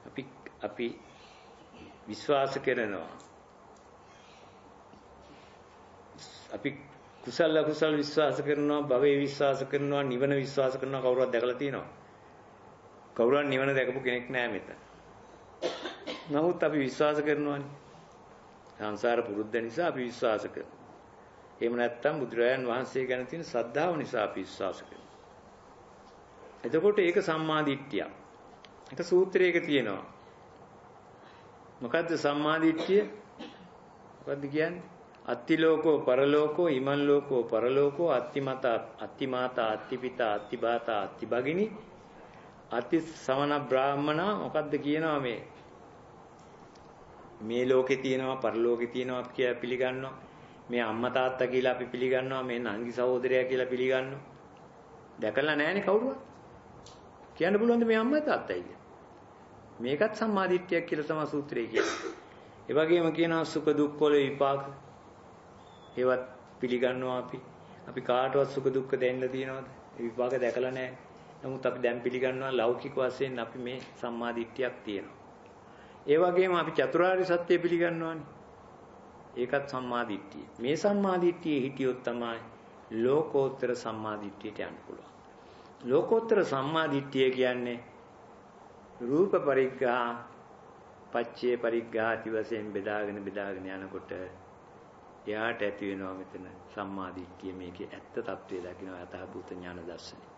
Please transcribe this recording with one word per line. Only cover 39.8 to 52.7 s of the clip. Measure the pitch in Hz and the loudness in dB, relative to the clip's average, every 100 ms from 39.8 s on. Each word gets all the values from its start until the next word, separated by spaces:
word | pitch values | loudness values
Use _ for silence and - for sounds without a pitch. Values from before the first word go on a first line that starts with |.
| - 127 | -4 -6
පිතා, | 127 - 117 | -6 -2 0
අත්ති | 104 - 120 | 0 -4 -2
භාතා, | 113 117 - 107 | 0 0 0 -2
අත්ති | 95 - 110 | -4 -8 -4
භගිනි, | 120 131 170 220 - - - - - - - - - - | -2 0 0 -2 -4 -16 -20 -20 -20 -20 -20 -20 -20 -6
අත්ති | 117 - 165 | -6 0 0
සමන | 160 - - 131 147 147 | 0 -10 -2 0 2 0
බ්‍රාහ්මනා. | 131 131 135 143 147 151 190 202 | 2 2 4 2 0 0 0 -2
මොකද්ද | 147 156 147 143 | -2 -2 -2 -2
කියනවා | 135 151 160 143 | 0 0 2 0
මේ? | 131 113 - - - - - - - - - - - - - - - - - - - - | -2 -6 -10 -18 -20 -20 -20 -20 -20 -20 -20 -20 -20 -20 -20 -20 -20 -20 -20 -20 -20 -14
මේ | 110 120 127 | -4 0 4
ලෝකේ | 131 127 131 | 4 4 2
තියෙනවා, | 135 131 131 131 | 2 0 0 -2
පරලෝකේ | 113 107 117 117 120 | 0 2 2 2 0
තියෙනවා | 123 127 127 123 | -4 -4 -4 -6
කියලා | - 127 120 | -2 -2 -2
පිළිගන්නවා. | 123 123 127 127 131 135 - - - - - | -4 -2 -2 -2 -8 -12 -18 -20 -20 -20 -4
මේ | 120 | -2
අම්මා | 117 113 123 | 0 0 0
තාත්තා | 127 131 127 127 | 2 0 0 0
කියලා | 127 127 | 2 2
අපි | 123 123 | 0 -4
පිළිගන්නවා, | 123 127 131 131 131 | -2 0 0 0 -4
මේ | 127 120 | -4 -4
නංගි | 120 | -4